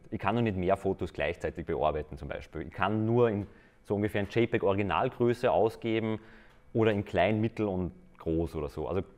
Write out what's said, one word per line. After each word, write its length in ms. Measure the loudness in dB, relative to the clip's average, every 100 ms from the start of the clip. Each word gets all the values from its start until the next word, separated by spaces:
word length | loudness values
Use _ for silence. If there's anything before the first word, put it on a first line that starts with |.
| -12
Ich 80 | -4
kann 160 | 0 2
nur 80 |
nicht 140 | 2 2
mehr 200 | 0 2
Fotos 340 | 0 -2 -4
gleichzeitig 540 | -2 -2 -2 -6 -6 -4
bearbeiten 520 | 0 2 0 -6 -10
zum 120 | -10
Beispiel. 340 | -10 -10 -10
Ich 80 | -10
kann 340 | -2 0 0 2
nur 240 | 4 4
in 180 | 2 -6 -12 -20 _
so 120 | -4 -2
ungefähr 260 | 0 -2
ein 80 | -2
J 200 | 0 0
peg 140 | 2
Originalgröße 880 | 2 0 0 0 0 2 0 2 2
ausgeben 680 | 4 2 0 -2 -2 -2 -6 -8 -20 -20 -20 -6
oder 180 | 2 2
in 120 | 2
klein, 380 | 0 2 2 2
mittel 260 | 0 -2 -2
und 240 | -2 -4 -8 -20 -10
groß 380 | -2 -2 -2 -4
oder 140 | -6
so. 180 | -6 -4
Also 140 | -4 -6